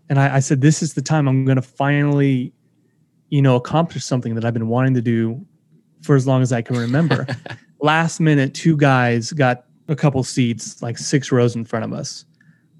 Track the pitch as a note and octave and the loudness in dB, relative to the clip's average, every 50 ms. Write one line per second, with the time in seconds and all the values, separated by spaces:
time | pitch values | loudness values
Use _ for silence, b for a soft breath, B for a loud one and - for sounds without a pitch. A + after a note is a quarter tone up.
0 | _ _ C#3+ C#3 C#3 C#3 C3 C3+ C3+ - D#3+ C3 B2+ D3+ D#3 - F3 D3 - D3+ | _ _ 0 2 2 2 2 0 0 2 0 4 4 4 4 4 -2 -4 -4 -6
1 | C3+ - D#3 D#3 C#3+ C3+ C3 C3+ C3 C3 C3 C3 B2 - _ _ C#3 C#3 C#3+ C#3+ | -4 -2 0 0 2 2 2 2 2 2 0 0 0 -4 _ _ -2 0 0 2
2 | D3 D3 C#3+ C#3+ C#3 C#3 C3+ B2+ B2 D#3+ - _ _ _ _ _ _ _ _ _ | 2 2 2 2 2 2 2 0 -2 -6 -10 _ _ _ _ _ _ _ _ _
3 | _ _ _ _ _ _ - C#3 C3+ C3+ B2 B2 B2 - - D#3 E3+ E3+ - C#3 | _ _ _ _ _ _ 0 2 4 4 4 2 0 0 0 0 0 0 -4 -10
4 | - - C#3 B2 A#2+ A#2+ A2+ A2+ A2 A#2 A#2 A#2+ A2+ A2+ A#2 B2 B2+ C3 C3 B2 | -6 -4 -4 -4 -2 -4 -4 -2 -2 -2 -2 -2 -2 -2 0 0 0 2 0 0
5 | A#2 A#2+ A#2 A2+ A2+ A2+ A2+ C3+ G3+ - _ _ _ _ _ _ _ _ _ _ | 0 0 0 0 0 -2 -4 -8 -12 -18 _ _ _ _ _ _ _ _ _ _
6 | - - D3 C3+ B2 C3+ C3 C3 B2+ A#2+ C3+ A#2+ A2+ - B2+ A#2+ A#2 A#2+ B2+ D3 | -2 2 2 2 4 2 2 2 2 0 0 -4 -4 -4 -4 -4 -2 -2 0 0
7 | E3+ D3 C3+ C3 C#3 - B2+ - - - - - _ _ _ _ C#3+ D3+ D#3 D#3+ | 2 0 0 -2 -2 -6 -8 -10 -10 -16 -18 -18 _ _ _ _ 0 0 2 2
8 | E3 D#3+ - - E3+ D#3 D3+ C#3+ C3+ C#3+ E3 - - E3+ D#3+ C#3+ D3 C#3 C3+ B2+ | 0 -2 -2 0 2 2 4 4 2 0 -4 -2 0 0 2 4 4 4 4 4
9 | B2 A#2+ A#2 A#2 A2+ - F3 D3+ C3+ B2+ B2 - - _ _ _ _ - D#3 - | 2 2 0 0 -2 -4 -2 0 2 2 0 -2 -6 _ _ _ _ -8 -6 0
10 | - D3 C3+ C3 A#2+ - - C3+ B2+ A#2 A#2 G#2+ - - - - - A#2+ A2+ - | 0 0 0 0 -4 -4 -2 -2 0 0 -2 -4 -8 -14 -14 -12 -10 -10 -10 -8
11 | A2+ - - C#3 C3 - C#3 B2 B2 A#2+ A2 A#2+ A2+ - - A2+ A2 G#2+ - - | -6 -2 -2 -2 0 0 0 2 2 2 0 -4 -8 -6 -6 -6 -6 -6 -8 -10
12 | - - - - - _ _ b b b b b b b b _ | -10 -12 -14 -16 -20 _ _ b b b b b b b b _